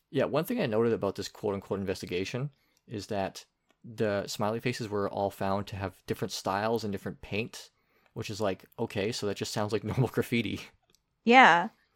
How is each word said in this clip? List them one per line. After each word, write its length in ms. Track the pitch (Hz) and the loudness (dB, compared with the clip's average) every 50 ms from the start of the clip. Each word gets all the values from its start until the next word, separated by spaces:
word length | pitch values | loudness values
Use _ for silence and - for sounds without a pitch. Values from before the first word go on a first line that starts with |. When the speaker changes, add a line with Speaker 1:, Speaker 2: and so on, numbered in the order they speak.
| _ _ | _ _
Speaker 1:
Yeah, 160 | - 135 117 | 0 0 0
one 180 | 82 107 143 165 | 2 2 0 0
thing 160 | - 240 240 | 0 -2 -2
I 60 | 190 | 0
noted 260 | 127 107 110 117 117 113 | 2 2 2 4 4 2
about 240 | 90 95 98 92 | 2 0 -2 -2
this 100 | - 95 - | -4 -8 -10
quote-unquote 520 | - - - 104 98 98 - - 107 98 | -10 -6 -4 -2 -2 -2 -2 -4 -4 -4
investigation 720 | 98 95 92 - - - 87 87 95 - - 123 135 147 - _ _ _ _ _ _ | -2 -4 -4 -4 -4 -4 -2 -2 -2 -2 -4 -4 -6 -6 -8 _ _ _ _ _ _
is 200 | - 139 104 95 - | -12 -10 -10 -8 -6
that 360 | 107 101 95 92 - - - _ _ _ _ _ _ _ - | -4 -2 -2 -4 -4 -8 -16 _ _ _ _ _ _ _ -20
the 440 | 120 117 107 113 107 101 101 95 | -18 -4 -2 -2 0 0 -2 -2
smiley 340 | - - - 107 104 113 117 | -4 -4 -4 -2 -2 -2 -2
faces 280 | - 127 117 - 120 104 | -2 -4 -4 -4 -6 -4
were 200 | 104 104 98 98 | -2 -2 -2 -2
all 220 | - - 101 98 | 0 0 -2 -2
found 360 | - - 104 98 98 101 101 - | -2 -2 -2 0 0 -2 -2 -6
to 80 | - | -8
have 180 | 92 98 95 - - _ | -6 -6 -6 -8 -10 _
different 260 | - 110 - 120 98 - | -6 -4 -4 -4 -6 -6
styles 520 | - - 98 95 98 104 113 120 113 107 | -6 -4 -2 0 0 0 0 0 0 -2
and 80 | 104 98 | -2 -4
different 280 | 95 - 101 - - - | -4 -6 -8 -10 -10 -12
paint, 480 | - 101 101 117 - - - - - _ _ _ _ _ _ _ _ _ | -6 -4 -4 -4 -4 -8 -14 -18 -20 _ _ _ _ _ _ _ _ _
which 180 | 117 110 - | -10 -8 -8
is 100 | 107 98 | -4 -2
like, 260 | 110 98 95 - - - _ - | -2 -2 -2 -2 -8 -18 _ -8
okay, 320 | 117 - - 104 98 107 | -6 -4 -2 -2 -2 -2
so 160 | 120 - - | -2 -2 -2
that 120 | 101 98 - | -4 -2 -2
just 140 | 107 - - | -4 -4 -2
sounds 200 | 120 104 104 - | -2 -2 0 -2
like 100 | 104 - | -2 -2
<laughs> 0 | |
normal 240 | 104 98 123 127 - | -2 0 2 0 2
graffiti. 520 | - - 117 - - 117 110 98 98 92 - - - _ _ _ _ _ _ _ _ _ _ | 2 0 0 0 0 0 0 0 -4 -6 -8 -14 -20 _ _ _ _ _ _ _ _ _ _
Speaker 2:
Yeah. 440 | 220 240 262 254 185 160 170 180 226 - _ _ _ _ | 8 10 10 12 10 10 8 4 0 -6 _ _ _ _